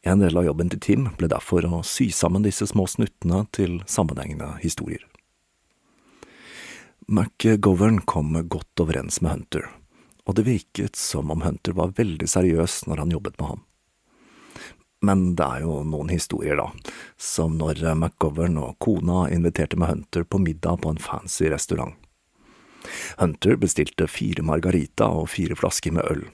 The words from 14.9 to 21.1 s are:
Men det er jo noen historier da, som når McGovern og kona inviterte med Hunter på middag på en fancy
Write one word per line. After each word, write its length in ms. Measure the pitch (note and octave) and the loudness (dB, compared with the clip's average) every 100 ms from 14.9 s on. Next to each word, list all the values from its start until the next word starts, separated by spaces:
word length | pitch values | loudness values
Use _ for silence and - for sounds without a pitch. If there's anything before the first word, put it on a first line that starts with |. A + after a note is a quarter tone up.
| _ | _
Men 300 | G2+ G2 F2+ F2 | 4 4 4 2
det 80 | |
er 220 | C#2+ B1+ D#2+ | 0 0 -2
jo 160 | D2 | -2
noen 240 | D2+ D2+ D2+ | -4 -4 -2
historier 420 | E2+ - D#2 D2 D2 | -2 -2 -4 -2 -2
da, 140 | - - - - - _ | -2 -8 -16 -16 -20 _
som 380 | - - E2 D#2+ | -6 0 0 0
når 220 | D#2 D2+ D#2+ | -2 0 0
McGovern 640 | D#2+ E2 - D#2+ D2+ E2+ D#2+ | 0 0 0 -2 2 0 0
og 160 | C2 - | -2 -4
kona 460 | - F#2+ F2 F2+ F2 E2+ | 0 2 2 2 2 2
inviterte 400 | E2+ - D2+ E2+ | 2 0 -2 2
med 160 | E2 | 0
Hunter 320 | D2 C#2+ F2 | 0 -2 -4
på 160 | E2+ G2 | -2 0
middag 400 | F2 D#2+ E2 F2 D#2+ | 0 0 -2 0 -2
på 80 | |
en 100 | D#2+ | -4
fancy 480 | - | -6